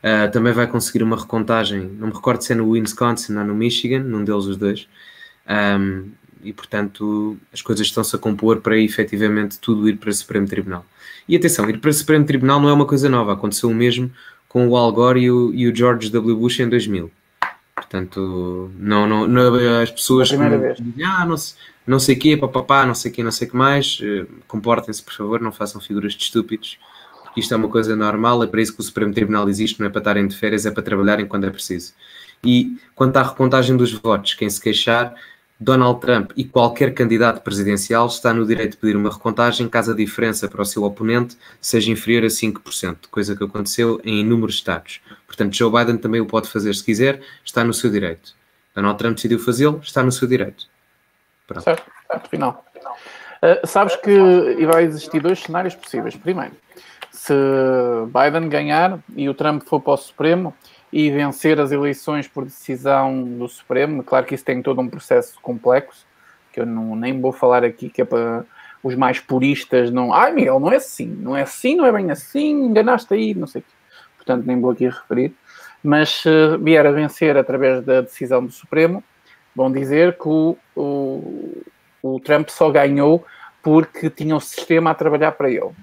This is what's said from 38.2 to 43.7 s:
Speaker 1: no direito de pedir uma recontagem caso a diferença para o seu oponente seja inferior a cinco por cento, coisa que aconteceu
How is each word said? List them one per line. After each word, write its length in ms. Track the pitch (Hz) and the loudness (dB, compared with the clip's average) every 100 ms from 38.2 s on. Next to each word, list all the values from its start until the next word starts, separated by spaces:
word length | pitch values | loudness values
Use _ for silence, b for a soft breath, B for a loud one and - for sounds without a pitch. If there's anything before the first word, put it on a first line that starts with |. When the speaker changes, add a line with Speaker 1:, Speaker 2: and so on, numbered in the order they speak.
| 120 | 0
Speaker 1:
no 140 | 113 110 | 0 0
direito 260 | 113 107 | 0 -2
de 40 | - | -2
pedir 180 | 110 | 0
uma 160 | 104 104 | 0 -2
recontagem 580 | - 113 107 120 117 117 | -4 -4 0 0 0 -2
caso 220 | 117 110 | -2 -2
a 40 | |
diferença 520 | 110 104 - 113 104 98 | -2 -4 -2 -4 -2 -6
para 160 | - | -6
o 20 | |
seu 200 | 101 - | -6 -2
oponente 520 | 101 101 110 120 123 - b b | -4 -2 -2 0 -2 -10 b b
seja 300 | - 113 107 | -2 0 0
inferior 340 | 110 - 117 | -2 0 2
a 60 | 113 | 2
cinco 300 | 113 110 101 | 0 -4 -6
por 120 | - | -12
cento, 360 | - 92 85 - | -8 -8 -10 -8
coisa 240 | - 101 | -6 -4
que 80 | 101 | -4
aconteceu 580 | 101 104 101 | -6 -6 -6